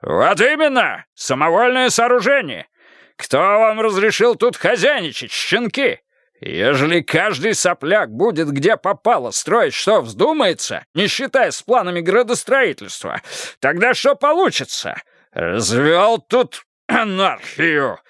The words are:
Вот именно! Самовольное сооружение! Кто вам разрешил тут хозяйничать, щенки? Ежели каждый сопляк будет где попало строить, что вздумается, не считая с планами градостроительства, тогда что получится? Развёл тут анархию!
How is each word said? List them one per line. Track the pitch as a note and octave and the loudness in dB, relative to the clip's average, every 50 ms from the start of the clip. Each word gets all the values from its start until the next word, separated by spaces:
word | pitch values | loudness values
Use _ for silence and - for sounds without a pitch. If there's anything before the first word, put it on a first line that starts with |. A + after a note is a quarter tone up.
Вот | - - D2+ F2 A#2 D#3+ G3+ D#3+ | -4 -2 0 2 2 2 4 2
именно! | G#3 C4 D4+ D4 D#4+ D4+ C4+ B3+ G#3 D3+ G#2+ F2 - _ _ | 2 0 2 2 0 0 2 2 0 0 -2 -6 -12 _ _
Самовольное | _ - - C3+ B2+ D3 E3 E3+ F#3+ A#3 B3 B3+ C4 B3+ B3 | _ -6 -4 -2 0 2 2 4 4 2 2 2 2 0 0
сооружение! | - - A#3 B3 B3 B3 G3 A3 C#4+ C#4 A#3 D3 A#2 E2+ - _ _ _ _ _ - _ - _ _ | 2 0 2 2 2 2 2 2 0 0 -2 -4 -10 -12 -14 _ _ _ _ _ -20 _ -20 _ _
Кто | _ - - - | _ -10 -2 0
вам | C3+ E3+ F#3+ G#3 G#3+ A3+ A3 A3 A3 | 2 2 4 4 4 4 2 2 2
разрешил | A3 A3+ G#3 F#3 G3 A3 G3 - G#3+ A#3+ A#3+ | -2 0 0 2 0 0 2 2 2 2 2
тут | - G#3+ B3 - | 2 0 0 0
хозяйничать, | - - E3+ A#3 A3 E3 C4+ D4 B3+ F#3 D#3 B2+ - - A2+ | 0 -2 0 0 2 2 0 0 0 -4 -8 -10 -12 -12 -10
щенки? | - - - - - G#3+ A#3+ A3 - - C#4 A3+ - - _ _ _ _ _ _ _ _ | -8 -8 -4 -2 -2 0 -2 -2 -2 -2 -2 -2 -2 -4 _ _ _ _ _ _ _ _
Ежели | - - - D#2+ G2 B2 C#3+ C3+ C#3 D#3 E3+ F3 | -14 -10 -6 -2 0 2 2 2 2 2 0 0
каждый | D3 - - D#3 F#3 G#3+ - - D#3 A3 G#3 | -2 0 -2 0 0 0 -2 -2 -2 -2 -2
сопляк | - - F3+ F3 - - D3+ F#3 G#3+ F#3 A#2+ | 0 0 -2 -2 -2 -2 0 0 0 0 -2
будет | G#2+ A2+ D#3 - - D3+ E3 D3 | -2 0 0 0 0 0 -2 -2
где | C#3+ C#3 C#3 F#3 A3+ | -2 0 2 2 0
попало | - _ F#3+ G3+ - _ A#3 A#3+ F3 B2 A#2 | 2 _ -4 -4 0 _ 2 2 2 0 -4
строить, | G2 - - - F#3+ A#3+ G#3 D3 A#2+ | -6 -6 -4 0 2 2 2 0 -2
что | - - - A3 G3+ | -2 0 2 2 2
вздумается, | C3+ A2+ G#2 G#2 F3+ C#4+ D#4+ D#4 C4 F#3+ D#3+ - - - A#2 E2 - _ _ | 2 0 -2 0 2 2 2 2 0 0 0 -2 -6 -8 -8 -10 -10 _ _
не | D3+ G3+ | -2 -2
считая | G3 - - C4 C4 - C4+ A#3+ F3 | 0 -2 -4 -6 -2 2 2 2 2
с | C#3 - | 0 -6
планами | - - A#3 B3 G3+ F3 F3 F3 | -2 2 2 2 2 0 -4 -4
градостроительства, | E3+ E3+ F#3 A3+ B3 A3 A#3+ - - - D4 C4+ C4 G3 C#3 - - F#2+ - - - F2+ - - - - - - - - - _ | -2 2 2 2 2 2 -2 -4 -2 0 0 2 2 0 -2 -6 -12 -16 -14 -10 -10 -8 -8 -8 -10 -12 -14 -12 -12 -14 -14 _
тогда | - C3+ - F3 G3 B3 B3 | -2 -2 0 2 2 0 0
что | - - C4+ C#4+ | 2 2 0 0
получится? | C#4 - C#4+ D4+ E4+ F#4+ E4 - - C3+ - - - - - - - - _ _ _ _ _ | 2 2 0 2 2 2 2 0 -2 -6 -6 -8 -8 -8 -8 -10 -10 -14 _ _ _ _ _
Развёл | _ - E2+ E2+ F2 A2 A2+ F#2 A2 A#2+ C#3 D3+ E3 F3 G3 G#3+ A#3 G#3 | _ -4 -4 -2 -2 -2 -2 0 0 2 2 4 4 4 4 2 2 0
тут | - _ - B3 B3 - - - - _ _ _ _ | -2 _ 0 0 0 0 -4 -18 -20 _ _ _ _
анархию! | _ A#3 - A3+ G#3+ F#3+ F#3 G3 F#3 C3+ G#2+ - - - - D3+ E3 D#3 D3 C#3+ B2 F#2+ - _ | _ -2 -2 0 -2 -2 0 0 0 -2 -4 -10 -16 -6 -2 0 0 2 2 0 0 -4 -6 _